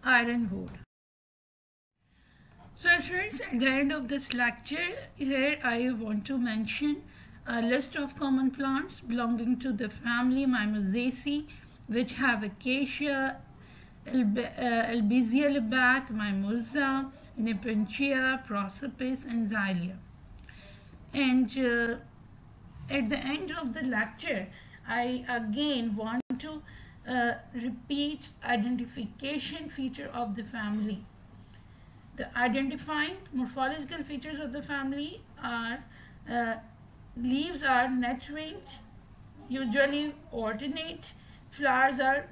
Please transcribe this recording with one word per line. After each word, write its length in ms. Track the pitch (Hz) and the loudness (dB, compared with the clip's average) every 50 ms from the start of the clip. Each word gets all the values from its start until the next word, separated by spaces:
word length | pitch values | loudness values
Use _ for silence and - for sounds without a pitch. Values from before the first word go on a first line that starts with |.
ironwood. 680 | - 254 254 240 240 233 240 240 233 202 185 190 185 175 - - - _ _ _ _ _ _ _ _ _ _ _ _ _ _ _ _ _ _ _ _ _ _ _ _ _ _ _ _ _ _ - - - - - - - - | 8 10 8 8 8 8 2 2 2 0 -2 -4 -6 -8 -10 -14 -16 _ _ _ _ _ _ _ _ _ _ _ _ _ _ _ _ _ _ _ _ _ _ _ _ _ _ _ _ _ _ -20 -20 -20 -20 -20 -20 -20 -20
So 120 | - - 349 349 349 | 0 6 6 6 6
students, 420 | - 339 359 359 392 427 294 262 | 4 0 0 0 0 -2 -4 -6
at 180 | - - - 240 | -6 -2 0 4
the 80 | 254 | 4
end 260 | 269 269 269 285 277 | 4 4 4 4 4
of 160 | 302 302 262 226 | 2 0 -2 -2
this 240 | 277 277 269 - | -2 -4 -2 -4
lecture, 760 | - 240 247 240 240 - - - 285 320 349 349 415 554 - - - | 0 2 2 2 2 -2 -8 -6 -4 -2 -2 -2 -4 -6 -10 -14 -8
here 440 | - 285 262 269 262 262 285 302 294 | -4 -2 0 2 4 4 2 2 2
I 280 | - 247 233 233 247 254 | 0 0 2 2 2 0
want 340 | 254 214 226 214 214 208 202 | 0 -2 -2 -2 -2 -2 -2
to 120 | - 269 262 | -2 0 0
mention 640 | 240 240 214 220 226 214 - - 285 294 294 285 - - - - - - - - - | 0 0 0 0 -2 -2 -2 0 2 0 0 0 -4 -14 -20 -20 -20 -20 -20 -16 -8
a 140 | - 233 233 | -4 -2 0
list 340 | 233 233 247 285 277 - - | 2 4 4 2 2 -2 -4
of 240 | 320 285 262 - - | -4 -4 -4 -4 -2
common 320 | 294 269 262 262 269 262 | 2 4 4 4 4 2
plants 500 | 269 - 277 269 269 269 302 381 - - | 2 2 0 2 2 0 0 -4 -10 -14
belonging 580 | - 240 226 240 240 233 240 220 226 233 254 - | -6 -4 -2 0 2 2 0 0 2 2 0 2
to 140 | - 269 | 2 -2
the 160 | 233 202 247 208 | -2 0 -2 -4
family 580 | - - - 240 240 240 247 254 254 269 277 | -6 -6 -2 0 0 4 4 4 4 4 4
Mimosaceae, 1000 | 262 247 233 208 214 214 208 202 190 190 233 247 262 254 - - 285 285 294 302 - - - - - - - - - | 4 4 4 2 2 2 2 2 2 2 2 2 0 -2 -2 -2 -2 -2 -2 -2 -6 -12 -18 -18 -20 -20 -20 -8 -2
which 260 | 214 233 254 - - | 0 0 0 0 0
have 280 | - 269 254 233 202 | 2 4 4 4 4
acacia, 920 | 214 202 202 - - 262 254 269 285 262 - - 294 294 277 269 269 269 262 - - - - - - - - - - - - - - | 0 -4 -6 -4 0 0 2 2 2 -2 -2 -2 0 0 2 2 0 0 -2 -6 -12 -18 -20 -20 -20 -20 -20 -20 -20 -20 -20 -18 -10
Alb-, 320 | - - 262 240 208 202 247 233 - - - | 0 2 4 4 4 2 2 0 -2 -4 -2
uh, 340 | 247 247 233 233 220 - | 0 2 2 2 2 2
Albizia 580 | 233 240 214 202 240 254 247 220 233 269 294 285 277 | 2 2 4 4 6 6 4 6 6 6 6 6 4
lebec, 540 | 285 226 214 240 262 254 247 247 247 262 - | 4 2 2 4 6 6 8 6 6 2 -2
Mimosa, 1000 | 226 214 208 208 196 196 196 202 226 240 226 226 262 294 277 269 269 269 269 269 - - - - - - | -4 -2 0 0 0 0 0 0 0 0 -2 0 0 2 2 4 2 0 0 -4 -8 -14 -20 -16 -4 -2
Nepentria, 1080 | 214 233 226 190 202 247 220 208 214 196 - - 277 277 277 262 262 262 262 254 - | 0 0 0 -2 -2 0 2 2 2 0 0 0 2 2 4 4 4 2 2 0 -4
Prosopis, 800 | - 214 202 196 196 - - 277 269 - - 254 254 262 262 - | -4 -2 -2 -2 -2 -6 -8 -8 -8 -6 -4 -2 -2 -2 -4 -4
and 240 | 262 233 233 226 202 | -2 0 0 0 2
Xylea. 460 | 220 220 196 196 190 175 170 180 185 180 - - - - - - - - - - - - - - - - - - - - - - | 0 0 0 2 0 0 -2 -2 -6 -8 -14 -18 -20 -20 -20 -20 -18 -18 -18 -18 -18 -18 -18 -18 -18 -20 -20 -20 -20 -20 -18 -6
And, 380 | - 285 277 262 254 262 254 214 - 269 | 0 2 4 6 6 6 4 4 2 2
uh, 380 | 262 240 233 233 233 233 233 330 - - - - - - - - - - - - - - - - - - | 2 4 4 4 2 0 -2 -4 -8 -16 -20 -20 -20 -20 -20 -20 -20 -20 -20 -20 -20 -18 -16 -14 -10 -4
at 220 | 277 285 247 208 | -2 0 0 0
the 80 | 294 269 | -2 -2
end 340 | - 262 285 311 381 302 320 339 | -2 -2 -4 -2 -4 -6 -6 -4
of 140 | 311 247 226 | -4 -4 -4
the 80 | 320 | -2
lecture, 640 | - 262 233 214 226 220 - - - 339 277 190 185 - - - - - - - - - | -2 0 0 0 0 -2 -4 -8 -4 -4 -2 -2 -4 -6 -12 -18 -20 -20 -20 -18 -8 -4
I 360 | 226 240 240 247 254 247 247 - | -2 0 0 0 -2 -4 -4 -2
again 680 | 247 233 226 214 208 262 294 302 285 247 233 233 208 | -2 -2 -2 -2 0 0 2 2 2 0 0 0 -2
want 260 | 208 214 220 226 247 - _ 262 254 | -2 -2 -2 -2 -2 -2 _ -4 -4
to, 240 | - 311 311 302 - - - - - - - - - | -4 -10 -10 -10 -12 -14 -18 -18 -18 -18 -20 -16 -8
uh, 280 | - 254 247 240 240 240 - - - - | -2 0 2 2 2 0 -2 -8 -10 -10
repeat 760 | 247 226 254 - - - - 285 285 294 294 302 - - - - - | -6 -6 -6 -6 -6 -6 -4 -2 0 0 -2 -2 -6 -10 -16 -16 -12
identification 1300 | - - - 220 208 247 247 240 240 240 - - 226 202 - - - 269 294 294 - - 294 330 302 302 | -4 -2 0 2 2 2 0 -2 -2 -6 -6 -8 -8 -8 -8 -8 -6 -4 -4 -4 -4 -6 -8 -8 -8 -10
feature 420 | - - 269 262 262 - 277 - - | -6 -4 -4 -4 -4 -6 -10 -8 -6
of 200 | 240 240 208 196 | -4 -4 -4 -4
the 100 | 220 214 | -6 -6
family. 600 | 208 - 226 214 208 208 214 208 214 202 185 - - - - - - - - - - - - - - - - - - - - - - - | -8 -6 -6 -4 -2 0 0 0 -2 -2 -6 -8 -14 -20 -20 -20 -20 -20 -20 -20 -20 -20 -20 -20 -20 -20 -20 -20 -20 -20 -20 -20 -18 -10
The 200 | - - - - | -10 -8 -6 0
identifying 800 | 240 247 247 220 269 277 269 269 - - 302 311 294 302 320 381 392 - - | 2 2 2 4 2 0 0 -2 -6 -6 -4 -2 0 0 -2 -4 -8 -12 -6
morphological 680 | 302 254 254 208 - 269 262 269 302 311 285 262 339 330 277 | -4 -4 -4 -2 -2 -2 0 0 0 -4 -6 -8 -8 -8 -8
features 360 | - 302 269 262 302 311 285 | -8 -8 -8 -8 -8 -8 -8
of 120 | 311 254 | -8 -6
the 100 | 240 294 | -8 -8
family 600 | 285 277 294 277 269 269 277 285 294 320 370 453 - - - - | -6 -4 -4 -4 -2 -2 -4 -4 -4 -6 -8 -12 -16 -20 -18 -10
are, 400 | - 247 240 233 233 226 240 - - - - - - - - - - - | -6 -4 -4 -4 -4 -4 -6 -6 -8 -14 -20 -20 -20 -20 -20 -18 -10 -4
uh, 280 | 233 240 233 226 226 226 - - - - - - - - - - - | -2 0 0 0 -2 -4 -6 -16 -20 -20 -20 -20 -20 -20 -20 -16 -8
leaves 460 | 240 240 247 254 285 302 349 359 277 | -4 0 0 2 2 0 -2 -4 -2
are 240 | 294 269 262 247 247 | 2 4 4 4 4
netwinged, 920 | 262 262 247 247 240 254 247 - - 294 311 311 311 320 - - - - - - - - - - - - - - - - - - - | 4 2 2 0 0 -2 -4 -6 -10 -10 -8 -8 -8 -10 -12 -14 -16 -18 -18 -18 -20 -20 -20 -20 -20 -20 -20 -20 -20 -20 -20 -8 -6
usually 680 | 247 269 269 233 214 277 277 285 285 294 294 302 285 - - - | -4 -2 0 0 6 6 6 6 6 2 0 -2 -4 -8 -16 -8
alternate, 840 | - 233 226 220 220 214 269 294 294 320 320 330 - - - - - - - - - - - - | -6 -4 -2 -2 -2 -4 -4 -4 -4 -4 -6 -8 -10 -12 -14 -16 -18 -20 -20 -20 -20 -20 -20 -20
flowers 480 | - - 285 269 254 254 262 269 269 247 | -10 0 2 4 6 6 6 4 4 4
are 280 | 269 262 269 285 285 - | 2 4 2 2 -2 -6